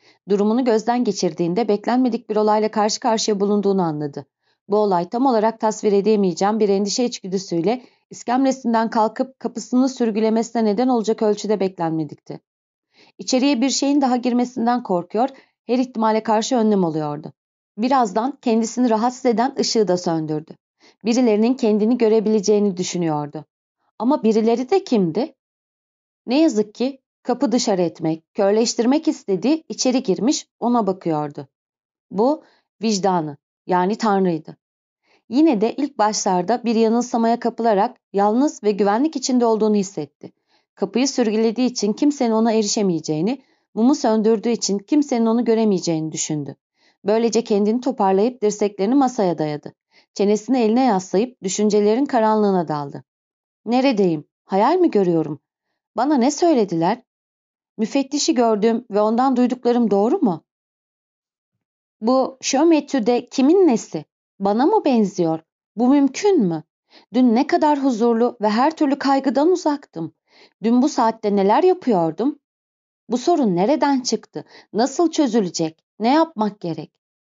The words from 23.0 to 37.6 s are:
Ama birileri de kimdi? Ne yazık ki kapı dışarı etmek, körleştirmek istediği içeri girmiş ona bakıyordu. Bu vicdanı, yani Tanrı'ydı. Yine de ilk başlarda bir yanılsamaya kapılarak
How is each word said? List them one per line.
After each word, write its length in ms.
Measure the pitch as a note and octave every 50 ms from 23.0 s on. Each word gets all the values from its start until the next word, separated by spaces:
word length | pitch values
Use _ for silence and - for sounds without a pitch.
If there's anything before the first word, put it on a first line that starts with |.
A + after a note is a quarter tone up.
| F3 D#3+ D3+ D3 D3 D3 - D#3 C#3+ _ _ _ _ _ _ _ _ _ _ _
Ama 240 | A3 B3 D4+ -
birileri 480 | G3+ A3 G#3+ A3+ G#3+ A3+ A#3 A#3+ C4 B3+
de 140 | G4 F#4+ G4
kimdi? 500 | - B3+ G#3+ F#3 E3 D#3 G3+ C4+ E4 - _ _ _ _ _ _ _ _ _ _ _ _ _ _ _ _ _ _
Ne 140 | G#3+ A#3+ D4+
yazık 340 | E4 D#4 A3 G#3 G#3+ G#3 -
ki 260 | - A#3+ C4+ C#4 - _ _ _ _
kapı 300 | _ - C4+ B3 D4 A#3
dışarı 300 | G#3 A#3+ - A#3 G3+ F3+
etmek, 520 | F3+ E3 E3 - D#3+ D#3+ D#3+ D#3 - _ _
körleştirmek 760 | - G3+ G3 G3+ A3 A#3 A3+ - - A3+ B3+ C4+ D#4 D#4 D#4
istediği 560 | C#4+ - - - G3 F3 F#3 B3+ D#4+ D#4+ - _
içeri 340 | G#3+ - - B3+ A#3 C4
girmiş 440 | B3+ - F3+ E3+ F#3 B3+ D#4 - - _ _ _
ona 260 | - A#3+ A#3+ A#3+ G#3+
bakıyordu. 600 | F#3+ F#3+ F#3+ - F3 D#3+ D3+ D3+ D3 D3 D3+ C#3 - _ _ _ _ _ _ _ _ _ _ _ _
Bu 320 | - F#3 A3+ C4 D4+ D#4 - _ _ _ _ _ _ _
vicdanı, 540 | G3+ A3+ G#3+ F#3+ F3 G3 F#3 F3 D#3 D3+ C#3+ - _ _ _ _ _
yani 300 | - F#3 F3+ F3+ F#3+ A3
Tanrı'ydı. 600 | G3+ A#3 A3 G3 G3 F#3+ F3+ E3 D#3 D#3+ - D#3 - _ _ _ _ _ _ _ _ _ _ _ _ _ _
Yine 320 | A3 C4+ D#4 E4 C4 F#3+
de 140 | G#3 A#3 -
ilk 240 | - C#4 C#4 - -
başlarda 640 | G#3 G#3+ G#3 - - G#3 F#3 F3+ F3 F#3 A#3 A#3 A#3+
bir 100 | A#3 A#3
yanılsamaya 640 | A3+ A3+ A3 A3+ A#3+ A#3+ B3 - A#3 A3+ A3+ A#3 A#3+
kapılarak 560 | - A#3 A#3+ -